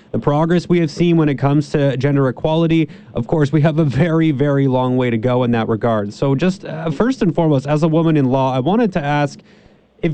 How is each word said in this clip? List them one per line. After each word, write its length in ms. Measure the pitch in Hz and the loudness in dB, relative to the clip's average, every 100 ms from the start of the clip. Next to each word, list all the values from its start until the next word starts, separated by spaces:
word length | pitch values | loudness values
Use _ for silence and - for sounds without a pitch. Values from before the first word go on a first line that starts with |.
| - | -10
the 60 | 123 | -4
progress 480 | 147 147 165 175 - | -2 0 2 0 0
we 120 | 175 | 0
have 100 | 160 | 0
seen 260 | - 175 165 | 0 2 2
when 120 | 147 | 2
it 60 | 127 | 0
comes 340 | 139 147 - | 0 0 0
to 240 | 156 139 123 | 0 0 0
gender 300 | 143 139 131 | 0 2 0
equality. 600 | - 156 160 165 160 151 - - | 0 -2 0 2 2 0 -6 -10
Of 140 | - 117 | -8 -2
course, 240 | 165 139 | -2 0
we 100 | 156 | 2
have 160 | 160 151 | 2 2
a 60 | |
very, 480 | 151 120 170 165 160 | 0 0 0 2 2
very 360 | 135 147 139 139 | 2 0 2 2
long 300 | 127 127 127 | 0 0 0
way 140 | 123 | 0
to 60 | 113 | 0
go 260 | 123 123 | 0 0
in 80 | 123 | 0
that 160 | 113 110 | 0 -2
regard. 440 | 113 120 110 101 | -2 0 -2 -4
So 200 | - 139 | -4 -2
just, 320 | 135 185 185 - | 0 0 -2 -8
uh, 240 | 156 165 | -8 -6
first 320 | - 233 262 | -2 -2 0
and 140 | 185 160 | 0 0
foremost, 320 | 160 135 139 | 2 0 0
as 160 | 151 | 0
a 40 | 165 | 2
woman 300 | 160 165 151 | 2 2 2
in 140 | 127 | 2
law, 200 | 135 131 | 0 0
I 80 | 131 | 0
wanted 320 | 139 226 226 | 0 0 0
to 100 | 175 | -2
ask, 360 | 143 147 143 - - - - _ _ - | -2 -2 -2 -6 -20 -20 -20 _ _ -6
if 120 | 170 | -6